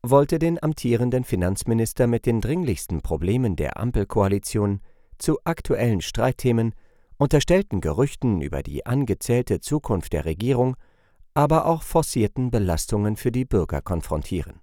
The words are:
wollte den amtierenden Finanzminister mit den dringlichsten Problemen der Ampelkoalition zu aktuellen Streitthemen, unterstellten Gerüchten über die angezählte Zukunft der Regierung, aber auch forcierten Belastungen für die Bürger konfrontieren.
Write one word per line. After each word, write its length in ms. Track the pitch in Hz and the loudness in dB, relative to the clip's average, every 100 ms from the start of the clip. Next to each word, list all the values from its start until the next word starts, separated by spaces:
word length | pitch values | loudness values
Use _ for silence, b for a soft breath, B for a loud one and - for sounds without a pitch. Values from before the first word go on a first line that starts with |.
| 120 | 4
wollte 300 | 139 143 160 | 4 4 2
den 240 | 165 165 | 0 0
amtierenden 600 | 156 156 120 117 123 127 | -2 -2 0 2 2 0
Finanzminister 800 | 127 92 90 98 - 113 113 - 120 | -2 0 0 -2 0 0 0 2 2
mit 220 | 117 - | 2 2
den 120 | 113 | 0
dringlichsten 640 | 107 165 160 87 - 82 | 0 -2 0 -4 -4 -4
Problemen 540 | - 78 87 120 120 82 | -2 -2 0 2 0 0
der 240 | 73 - | -4 -4
Ampelkoalition 1000 | 120 117 98 110 98 98 - 110 104 101 - _ _ - | -2 -2 0 2 2 0 -2 0 0 -2 -8 _ _ -6
zu 220 | - - - | -2 0 -2
aktuellen 540 | 165 - - 120 101 | -4 -2 2 2 0
Streitthemen, 760 | - - 123 131 127 117 113 - - _ _ - | -2 -2 -2 0 0 2 0 -4 -20 _ _ -2
unterstellten 640 | 143 147 - 180 202 98 | 2 2 4 2 2 -4
Gerüchten 580 | 80 76 143 - 127 95 | -2 0 -2 0 0 0
über 220 | 69 71 | -2 -6
die 240 | 69 71 - | -6 -8 -4
angezählte 760 | 131 127 95 - 120 127 92 | -2 0 -2 0 -2 0 -4
Zukunft 520 | - 151 - 98 - | -2 -4 -2 -4 -2
der 120 | 78 78 | -4 -4
Regierung, 500 | 80 117 127 127 127 - _ _ _ - | -4 0 2 0 -2 -14 _ _ _ -6
aber 320 | - 147 160 - | 0 2 2 2
auch 160 | 165 | -2
forcierten 720 | - 165 151 135 104 - 127 | 2 0 2 0 0 0 -2
Belastungen 680 | 117 95 82 - 107 104 107 | 0 0 0 0 0 0 0
für 140 | 127 | -2
die 140 | 123 131 | -2 0
Bürger 360 | 107 78 73 | 0 0 -4
konfrontieren. 800 | - 85 - 78 - 90 - - | -2 -4 -2 -6 -4 -6 -6 -12